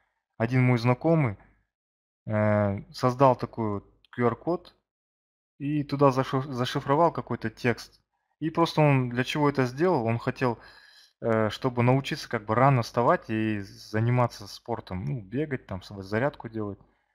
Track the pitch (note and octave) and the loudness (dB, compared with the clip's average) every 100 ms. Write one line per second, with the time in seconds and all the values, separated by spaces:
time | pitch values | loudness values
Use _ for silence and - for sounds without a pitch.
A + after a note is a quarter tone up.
0 | _ _ _ - A2+ C3 B2+ A#2+ A#2+ B2 | _ _ _ -6 0 2 4 2 2 0
1 | D#3+ E3 B2 G2 _ _ _ _ _ _ | 2 2 0 -4 _ _ _ _ _ _
2 | _ _ - G#2+ G#2+ G#2 G2+ G2 - - | _ _ -4 0 2 2 0 -2 -8 -4
3 | C3 B2 C3+ A#2+ A#2+ - G#2+ G2+ - _ | -2 4 4 4 -2 -4 -4 -4 -8 _
4 | _ - A#2+ G#2 D#3+ F3 - _ _ _ | _ -2 -2 0 -4 -6 -6 _ _ _
5 | _ _ _ _ _ - C#3+ D3+ C#3+ C#3 | _ _ _ _ _ -10 -6 -4 -4 4
6 | C#3 B2+ C3 C3+ D3 B2 B2 C#3 C3+ D3 | 4 4 0 -2 -4 -4 -4 -4 0 2
7 | E3 - - A#2 A2+ - B2 A2 - _ | 2 0 -6 -6 -6 -2 -2 -2 -6 _
8 | _ _ _ - D#3 E3+ E3 - D3+ C3+ | _ _ _ -8 -4 0 0 4 4 4
9 | B2 A#2+ B2+ D#3 C#3+ C#3 B2 C3 F#3 D#3 | 2 -2 -2 0 0 2 0 0 0 2
10 | A2+ A#2 C3 - B2+ A2+ - - - _ | 0 -2 -4 -2 -2 -2 -8 -20 -20 _
11 | _ - A#2 A2+ G#2+ - C3 A#2+ A#2+ C3+ | _ -8 -2 0 0 -2 -4 2 2 2
12 | - D#3 - A#2 G#2 A2 C3+ C3 - B2 | 0 -8 -6 -6 -2 4 4 4 0 0
13 | B2+ F3 - A2 A2 G#2 G2 A#2 - A2 | 2 2 0 -2 -2 -4 -6 -14 -6 -2
14 | A#2 B2 A#2+ - G2+ - - A2+ - F#2 | 2 2 0 -4 -18 -14 -10 -8 -8 -8
15 | C3 C3+ F#2+ A#2+ D#3 B2+ - F#2+ - G2+ | -6 -8 -8 -8 -6 -8 -8 -12 -12 -14
16 | F#2+ G#2+ C#3+ - A2+ A2+ G#2 F#2+ _ _ | -6 -2 -2 -4 -10 -8 -8 -10 _ _
17 | _ | _